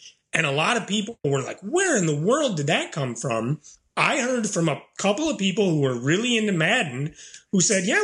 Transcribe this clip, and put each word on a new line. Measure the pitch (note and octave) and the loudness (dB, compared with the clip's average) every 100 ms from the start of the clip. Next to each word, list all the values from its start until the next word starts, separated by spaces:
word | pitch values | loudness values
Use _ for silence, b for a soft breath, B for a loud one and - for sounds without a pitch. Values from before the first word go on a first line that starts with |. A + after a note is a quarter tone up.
| B B B | B B B
And | F3+ D#3+ | -2 0
a | |
lot | C#3 E3+ A#3+ | 0 0 0
of | E3 | -2
people | G#3 G#3 A#3 | -4 -4 -4
were | D3 C#3 | -2 0
like, | A#2+ - | -2 -8
"Where | F#3+ E4 F#4+ C4 | -4 0 2 2
in | E3 | 2
the | D3 | 0
world | E3 C#4 C#4+ F3 | 2 2 2 0
did | C#3+ | 0
that | G3+ E4+ | 0 -2
come | - C3 | -4 -6
from?" | A2+ C#3+ A2+ A2+ D3 B B _ - | -4 -4 -2 -2 -4 B B _ -2
I | E3 C#4 | 0 0
heard | B3 B3+ G#3+ | 0 0 -2
from | - E3 | 0 0
a | C#3 - - | -2 -8 -4
couple | G3 G#3 D#4 | -2 0 -2
of | C4 | -2
people | F#3+ F3 G3 | -2 0 2
who | D#3 | 2
were | C#3 A#2+ | 0 0
really | B2+ F3 A#3+ A#3 | 0 0 2 0
into | G#3+ | 0
Madden | F#3 D#3+ B3 F#3 B2 D3 B B B B | 0 2 2 0 -4 -8 B B B B
who | F#3+ | 2
said, | E3+ G3 | 2 2
"Yeah, | F3+ F4+ | 2 2